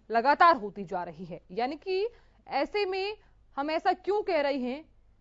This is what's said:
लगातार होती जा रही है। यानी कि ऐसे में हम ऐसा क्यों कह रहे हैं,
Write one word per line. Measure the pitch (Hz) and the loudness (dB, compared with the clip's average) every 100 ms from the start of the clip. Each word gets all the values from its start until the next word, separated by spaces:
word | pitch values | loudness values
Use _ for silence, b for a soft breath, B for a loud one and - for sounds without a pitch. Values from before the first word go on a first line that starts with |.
| - | -2
लगातार | 220 240 285 349 330 | 0 4 6 8 6
होती | 208 202 | 0 -10
जा | 190 185 | -8 -6
रही | 175 160 | -8 -12
है। | 180 170 - | -14 -14 -10
यानी | 185 247 311 | -4 -4 -4
कि | 392 370 440 b b b - | -4 -2 -2 b b b -6
ऐसे | 262 311 415 403 | -4 -2 -2 -2
में | 381 392 427 b b - - | -2 -4 -8 b b -14 -8
हम | 294 | -4
ऐसा | 320 370 | -2 0
क्यों | 359 - 415 | 0 0 -2
कह | 381 330 | 0 0
रहे | 285 277 | 0 -2
हैं, | 247 277 330 - _ _ | -4 -8 -12 -20 _ _